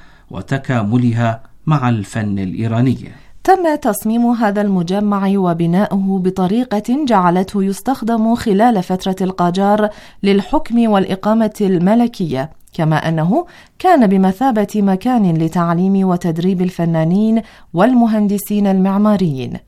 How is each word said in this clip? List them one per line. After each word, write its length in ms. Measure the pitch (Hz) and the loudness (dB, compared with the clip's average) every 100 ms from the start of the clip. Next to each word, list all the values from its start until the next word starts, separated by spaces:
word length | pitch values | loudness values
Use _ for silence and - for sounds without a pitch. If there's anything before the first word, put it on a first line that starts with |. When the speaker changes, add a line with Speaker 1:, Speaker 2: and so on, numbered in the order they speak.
| - - - | -16 -20 -16
Speaker 1:
وتكاملها 1120 | - - 135 - 120 104 123 120 117 117 113 - - 156 | -14 -6 -6 -2 -2 0 0 0 0 -2 -4 -12 -8 -2
مع 220 | 147 123 | 0 0
الفن 500 | 113 98 117 104 98 | -2 -4 -6 -4 -4
الإيراني. 580 | 95 - 113 113 131 - - - - - | -4 -4 -2 0 0 -2 -8 -18 -20 -8
Speaker 2:
تم 300 | - 381 330 302 | 0 0 0 -2
تصميم 440 | 240 202 214 233 240 | -2 -4 -2 0 0
هذا 340 | 233 214 202 | 0 -2 0
المجمع 720 | 208 190 170 196 208 196 196 196 | 0 -2 -2 -2 -2 0 0 0
وبناؤه 840 | 180 165 170 180 208 196 190 190 | 0 0 0 0 0 -2 -2 0
بطريقة 840 | 185 190 180 226 247 208 226 269 277 | -2 -2 0 -2 -2 -4 -2 -2 2
جعلته 560 | 202 180 180 190 202 | 2 2 0 -2 -2
يستخدم 680 | 196 190 - 262 226 233 220 | -2 -4 -6 -4 -2 0 0
خلال 480 | 240 233 190 240 208 | 0 0 2 2 2
فترة 340 | 180 185 196 185 | -2 -4 -4 -2
القاجار 680 | 185 185 175 185 202 214 214 - - - | -4 -2 -2 2 2 2 0 -4 -20 -4
للحكم 680 | 196 202 - 302 - 233 226 | 0 0 0 -2 0 0 2
والإقامة 640 | 202 185 196 208 226 214 - | 2 0 -2 0 2 0 0
الملكية، 920 | 196 180 185 233 233 233 160 131 151 - - | 0 2 2 2 2 -2 -4 -4 -6 -12 -12
كما 360 | - 156 156 160 | -2 0 0 0
أنه 380 | 160 165 285 349 - - - | 0 0 0 -2 -14 -20 -2
كان 280 | 370 320 208 | 2 4 4
بمثابة 640 | 196 185 190 269 214 202 214 | 4 2 2 0 0 0 0
مكان 600 | 196 190 247 247 185 160 | 0 0 0 2 2 2
لتعليم 720 | 160 175 170 170 190 196 190 | 0 0 0 0 2 2 2
وتدريب 540 | 175 180 165 185 185 | 0 -2 0 0 0
الفنانين 800 | 180 180 170 160 160 190 220 226 220 - - | -2 -2 -2 0 2 2 2 0 -2 -16 -6
والمهندسين 960 | 156 233 247 233 214 208 202 - 208 202 | 0 2 4 2 2 0 -2 -2 0 2
المعماريين. 880 | 190 190 196 214 202 180 127 120 - | 2 2 2 2 2 0 -2 -6 -10